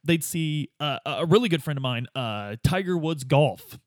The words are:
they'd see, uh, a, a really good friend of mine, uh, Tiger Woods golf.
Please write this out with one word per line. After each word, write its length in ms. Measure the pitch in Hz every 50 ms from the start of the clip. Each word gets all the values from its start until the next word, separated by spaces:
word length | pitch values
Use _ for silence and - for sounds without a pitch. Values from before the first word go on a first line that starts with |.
| -
they'd 200 | 160 170 160 -
see, 460 | - - 165 160 151 151 151 139 - _ -
uh, 200 | 151 147 131 - -
a, 60 | 151
a 140 | 143 135 165
really 240 | 160 185 233 247 196
good 120 | 170 147
friend 160 | - 156 143
of 40 | 135
mine, 260 | 135 127 120 117 123 - -
uh, 400 | 135 123 110 104 104 104 101 107 - -
Tiger 340 | 147 180 190 190 180 180
Woods 260 | 170 156 160 165 139 131
golf. 520 | 127 139 143 151 123 - - - - - - _